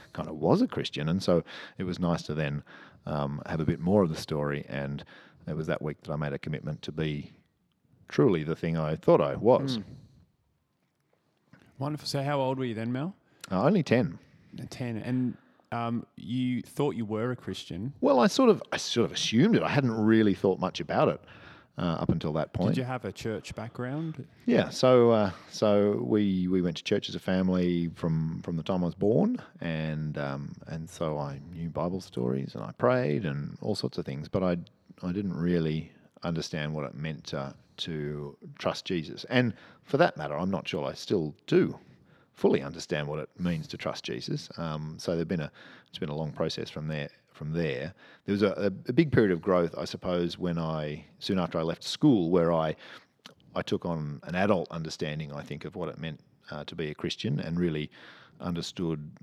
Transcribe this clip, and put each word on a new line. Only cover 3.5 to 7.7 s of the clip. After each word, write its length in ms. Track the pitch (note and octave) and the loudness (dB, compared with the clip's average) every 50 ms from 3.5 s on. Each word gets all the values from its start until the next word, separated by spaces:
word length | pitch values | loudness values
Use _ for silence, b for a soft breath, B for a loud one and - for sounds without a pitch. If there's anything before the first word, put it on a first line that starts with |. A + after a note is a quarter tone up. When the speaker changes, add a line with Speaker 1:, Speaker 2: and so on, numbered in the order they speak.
| - D#2+ | -4 -2
Speaker 1:
a 40 | D#2+ | 0
bit 140 | D2 E2+ - | -2 -2 0
more 240 | D#2+ F2 G2 G#2+ F#2+ | 0 4 4 4 4
of 60 | E2 | 4
the 80 | D#2 - | 0 -4
story. 480 | - - - D2 D2 D2 C#2+ D2 C#2+ - | -6 -4 -2 -2 -2 -2 -2 -4 -6 -6
And 360 | A#1 C#2+ C#2 C#2 C#2 C2+ B B B B B B B B - - | -6 -6 -6 -4 -6 -8 B B B B B B B B -10 -8
it 80 | D#2 | -6
was 120 | D#2+ D#2 E2 | -4 -2 -2
that 140 | D#2+ - | -2 -2
week 200 | - D2+ D2 - | -2 -6 -8 -8
that 100 | - - | -8 -6
I 60 | D2+ D2+ | -4 -4
made 160 | D2+ D2 C#2 | -4 -4 -4
a 40 | C#2 | -6
commitment 420 | - D#2 D2+ - - D#2 D2+ - - | -6 -6 -6 -6 -6 -6 -8 -8 -8
to 80 | - | -8
be 400 | D2 D#2 D#2+ D#2 D2 C#2+ C#2 - - - _ _ _ _ _ _ | -6 -4 -2 -2 -2 -4 -8 -10 -16 -20 _ _ _ _ _ _